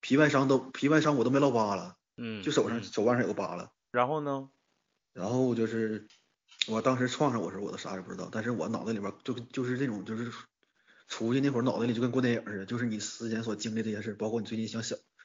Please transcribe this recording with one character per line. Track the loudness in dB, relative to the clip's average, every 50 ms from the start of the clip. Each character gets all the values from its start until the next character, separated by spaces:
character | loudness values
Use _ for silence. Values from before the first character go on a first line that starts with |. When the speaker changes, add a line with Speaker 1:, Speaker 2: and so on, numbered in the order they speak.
Speaker 1:
皮 | 0 4 6
外 | 6 6 6
伤 | 6 4 6 6
都， | 4 4
皮 | 2 -2 -6 0 2 4
外 | 6 6
伤 | 6 6 4
我 | 4 4
都 | 4
没 | 4 6
落 | 6 6
疤 | 4 4 2 2 0
了。 | -2 -4 -10 -16 _ _ _ _
Speaker 2:
嗯， | -12 -10 -8 -8 -4
Speaker 1:
就 | -4 0
手 | 2 2 2 2
上， | 0 -4
Speaker 2:
嗯。 |
Speaker 1:
手 | -6 -4 -2 0
腕 | 2 4 4 4
上 |
有 | 2 0
个 | 0
疤 | -2 -4 -4 -6
了。 | -8 -10 -12 _ _ _ _
Speaker 2:
然 | 0 0 0 0
后 | 0 -4
呢？ | -2 -4 -4 -4 -6 -10 _ _ _ _ _ _ _ _ _ _ _ _
Speaker 1:
然 | _ -6 -4 0
后 | 2 2 2 2 2
就 | 2 0
是， | 0 0 -2 -2 -2 -2 -6 -8 -14 -20 _ _ _ _ _ _ _ -6 -6 -4 -2
我 | 0 2
当 | 2 2 2
时 | 4 2
撞 | 0 2 2 2 2
上 | 2 0
我 | -2 -4
时 | -4 -6
候 | -8
我 | -8
都 | -8
啥 | -8 -8 -8 -8
也 | -8
不 | -8 -10
知 | -10
道， | -10 -10 -6
但 | -6 -4
是 | -2 -2
我 | -2 -2 -2
脑 | -2 -4 -4 -4
袋 | -4 -4
里 | -4
边 | -4 -6
儿 | -8 -8
就， | _ -6 -6
就 | -6 -8 -8 -6 -4
是 | -2 -2 -2
那 | -2 -2
种， | -4 -4 -6 -6
就 | -8 -6
是 | -6 -6 -8 -10 -12 -16 _ _ _ _ _ _ _ _ _ _ _ _
出 | _ -8 -4 0 2 2
去 | 4
那 | 2 2
会 | 2 2
儿 |
脑 | 2 2 2 2
袋 | 0
里 | 0
就 | 2 0
跟 | 0 2
过 | 2 2
电 | 2 2 2
影 | 0 -2
似 | -6 -8 -8
的， | -6
就 | -4 -4 -2
是 | -2
你 | -2 -2
之 | -4 -6 -8 -10 -8 -6 -4
前 | -4 -2
所 | -2 -4 -4
经 | -4 -4 -4 -2
历 | -2
这 | -2 -2
些 | -4 -4
事 | -4 -6
儿， | -6
包 | -4 -4 -2
括 | -2 -2
你 | -2
最 | -4 -4
近 | -4 -4
想， | -4 -4 -6
想， | -4 -4 -6 -8 _ _ _ _